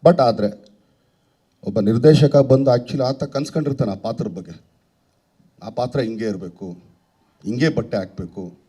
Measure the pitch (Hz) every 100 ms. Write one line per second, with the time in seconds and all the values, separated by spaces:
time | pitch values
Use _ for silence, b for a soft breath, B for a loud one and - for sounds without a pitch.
0 | 151 170 127 107 104 - - _ _ _
1 | _ _ _ _ _ _ - 101 104 113
2 | 147 151 143 143 131 131 135 123 120 143
3 | 127 135 143 135 151 - 147 135 120 98
4 | 113 113 110 87 87 82 _ _ _ _
5 | _ _ _ _ _ _ 110 110 123 135
6 | 113 113 110 95 90 - 95 87 _ _
7 | _ _ _ _ - 120 156 120 110 110
8 | 92 - 92 - 90 85